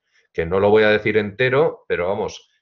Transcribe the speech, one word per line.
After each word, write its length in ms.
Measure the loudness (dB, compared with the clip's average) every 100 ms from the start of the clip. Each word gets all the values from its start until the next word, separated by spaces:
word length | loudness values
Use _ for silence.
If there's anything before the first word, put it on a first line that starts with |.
| _ _ _
Que 140 | -8 -4
no 120 | 0
lo 120 | 4
voy 120 | 4
a 60 | 4
decir 260 | 2 0 -2
entero, 680 | -2 -2 0 2 0 -4 -8
pero 200 | -4 -4
vamos, 420 | -4 -6 -10 -20 _